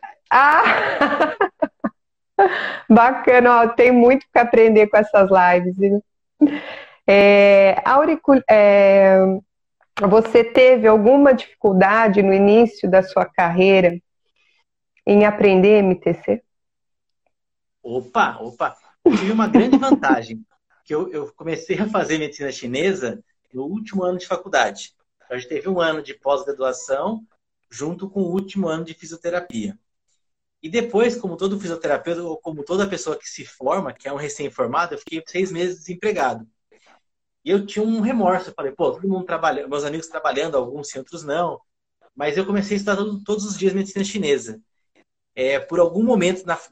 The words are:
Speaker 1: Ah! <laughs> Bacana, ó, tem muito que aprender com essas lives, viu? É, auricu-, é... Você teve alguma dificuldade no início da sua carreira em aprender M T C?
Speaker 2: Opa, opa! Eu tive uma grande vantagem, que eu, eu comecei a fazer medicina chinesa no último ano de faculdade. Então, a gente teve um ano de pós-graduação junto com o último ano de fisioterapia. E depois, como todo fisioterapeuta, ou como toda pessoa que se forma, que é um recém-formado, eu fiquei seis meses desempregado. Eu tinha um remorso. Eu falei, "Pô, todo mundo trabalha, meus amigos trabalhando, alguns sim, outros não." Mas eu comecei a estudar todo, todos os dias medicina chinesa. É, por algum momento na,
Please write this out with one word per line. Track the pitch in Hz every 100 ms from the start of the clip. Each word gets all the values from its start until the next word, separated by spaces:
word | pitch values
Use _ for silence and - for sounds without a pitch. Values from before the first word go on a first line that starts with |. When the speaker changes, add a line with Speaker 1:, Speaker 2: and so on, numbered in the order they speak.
| - - -
Speaker 1:
Ah! | 247 285 311 466 - - - 277 285 302 -
<laughs> | 370 - - _ 226 _ _ _ _ - 392 - - - -
Bacana, | 226 240 262 - 247 240 240
ó, | 233
tem | - 247
muito | 247 240 269 -
que | -
aprender | 240 233 226 214 214
com | 214
essas | 214 208 190
lives, | 190 180 180 180 185
viu? | 196 202 - _ _ - 294 294 - - - _
É, | - 202 202 202 202 196 196 -
auricu-, | - 269 311 311 - 269 -
é... | 214 208 202 196 196 196 190 190 190 - _ _ _ _ - 202
Você | 214 226 240
teve | 226 - 254 254 214
alguma | 214 208 277 285
dificuldade | 254 - _ 208 190 190 220 220 196
no | 196
início | 196 202 214 226 - 190
da | 190
sua | 190 190
carreira | 175 - 175 175 190 190 175 175 _ _ _ _ _ _ _ _ _ _
em | - 208
aprender | 208 208 202 185 196 214
M | 196 180
T | 170
C? | 175 - 220 _ _ _ _ _ _ _ _ _ _ _ _ _ _
Speaker 2:
Opa, | 120 123 123 226 151 113
opa! | 113 - 151 - _ _
Eu | 339 214
tive | 190
uma | 220 220
grande | 240 240 269
vantagem, | 269 - 139 123 113 113 - _ _ _
que | -
eu, | 151 -
eu | 151 147
comecei | - 160 156 - 185
a | 214
fazer | 208 143 160
medicina | 151 - 139
chinesa | 127 123 131 185 190 123 104 _ _ _
no | 127
último | 143 214 220 196
ano | 180 180
de | -
faculdade. | 180 196 139 107 98 - _ _ _
Então, | - 127
a |
gente | 123
teve | 151 185
um | 180
ano | 165 156
de | 143
pós-graduação | 139 135 135 135 135 131 127 - 135 185 226 - _ _ _ _
junto | 117 151 175 196
com | 202
o | 175
último | 185 196 196 170
ano | 160
de | 160
fisioterapia. | 160 160 165 170 175 175 113 104 - _ _ _ _ _ _ _ _
E | 160
depois, | 226 233 202 240
como | 233 190 165
todo | 196 196
fisioterapeuta, | 180 165 147 143 165 170
ou | 170 156
como | 170 156
toda | 143 190
pessoa | 202 180 160 147
que | -
se | -
forma, | 127 - 135 185 139
que | - 135
é |
um | 143
recém-formado, | 147 143 143 - 120 151 175
eu | 147
fiquei | - 160
seis | - 180 185
meses | 170 180 175
desempregado. | - 175 214 180 131 113 113 _ _ _ _ _ _ _ _ _ 143
Eu | 202 202
tinha | 214
um | 220 226
remorso. | 214 247 180 185 -
Eu |
falei, | - 139
"Pô, | 135 165
todo | - 196
mundo | 185
trabalha, | 180 160 160 143 135
meus | 147
amigos | 143 160 -
trabalhando, | 156 151 131 165 139
alguns | 123 143 143
sim, | 131
outros | 131 165
não." | 151 156 170 131 _ _ _ _ _
Mas | - 147 156
eu |
comecei | 190 202 202
a | 202
estudar | 208 196
todo, | 214 202
todos | - 208
os | 202 185
dias | 190
medicina | 190 190 196
chinesa. | 190 214 156 131 113 110 _ _ _ _ _ _ _
É, | - 131 139
por | - 170
algum | 170 175
momento | 233 220 175 180
na, | 170 160 -